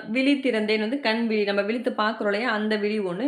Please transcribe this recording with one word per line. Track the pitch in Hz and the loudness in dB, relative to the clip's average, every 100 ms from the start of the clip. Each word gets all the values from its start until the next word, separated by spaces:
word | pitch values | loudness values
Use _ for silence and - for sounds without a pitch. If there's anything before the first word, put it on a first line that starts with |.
| - | -2
விழி | 247 269 | 0 2
திறந்தேன் | 285 269 220 208 214 | 2 2 0 2 0
வந்து | 214 285 | 0 -2
கண் | 226 226 233 | 0 0 0
விழி. | 220 | 0
நம்ம | 202 202 | 2 0
விழித்து | 202 240 240 | 0 -2 -2
பார்க்குறோம் | 214 214 226 208 | 0 -2 0 0
இல்லையா, | 202 247 | 0 0
அந்த | 214 214 214 | 0 0 0
விழி | 208 214 | 0 -2
ஒண்ணு. | 190 175 | -2 -2